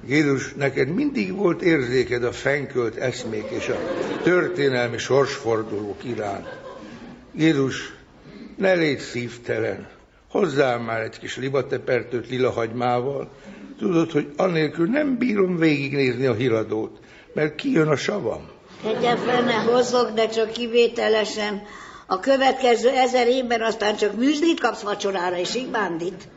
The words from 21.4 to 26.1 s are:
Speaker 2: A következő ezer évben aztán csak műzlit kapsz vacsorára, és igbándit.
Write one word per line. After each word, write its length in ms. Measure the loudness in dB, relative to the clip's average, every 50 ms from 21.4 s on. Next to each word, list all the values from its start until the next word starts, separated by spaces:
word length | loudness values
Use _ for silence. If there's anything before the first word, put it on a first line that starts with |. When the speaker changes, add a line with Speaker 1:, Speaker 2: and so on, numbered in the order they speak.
| -4 -4 -4 -6 -10 -14 -18 -18 -18 -18 -20 -20 -6
Speaker 2:
A 140 | -4 -4 -2
következő 680 | 2 2 4 6 6 4 4 4 4 4 4 6 4 2
ezer 380 | 4 4 2 4 4 4 4
évben 340 | 4 4 2 2 0 -2 0
aztán 340 | 0 -2 -2 0 0 0 2
csak 200 | 2 0 0 0
műzlit 440 | 2 2 2 2 4 2 2 2 2
kapsz 220 | 0 0 0 -2
vacsorára, 560 | -4 -6 -4 -2 -2 -2 -2 0 -2 -2 0
és 180 | -2 -2 -2 -2
igbándit. 720 | -4 -4 -2 -2 -2 -2 -2 -2 -4 -4 -6